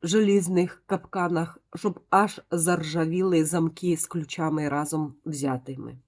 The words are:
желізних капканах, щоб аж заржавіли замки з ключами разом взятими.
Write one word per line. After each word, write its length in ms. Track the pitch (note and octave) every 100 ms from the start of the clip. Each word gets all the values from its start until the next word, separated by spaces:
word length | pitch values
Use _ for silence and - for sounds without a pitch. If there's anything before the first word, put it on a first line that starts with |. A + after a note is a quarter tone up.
желізних 800 | E3 G#3 G#3 G3+ E3+ F3+ F3 - _
капканах, 720 | F#3+ - F#3+ F3 E3 E3 - _
щоб 260 | - G#3+ F3 _
аж 300 | F#3+ G3+ - -
заржавіли 920 | F3 E3 F3 D#3 D#3+ D#3+ F3 F#3 F3
замки 520 | D#3 E3+ E3 D#3+ F3+ D#3+
з 100 | -
ключами 640 | F3 D3+ - D#3 D#3 D3
разом 460 | C#3 D3 D#3 D3+ - -
взятими. 720 | D3 C#3 B2+ C3 C3 A#2 B2+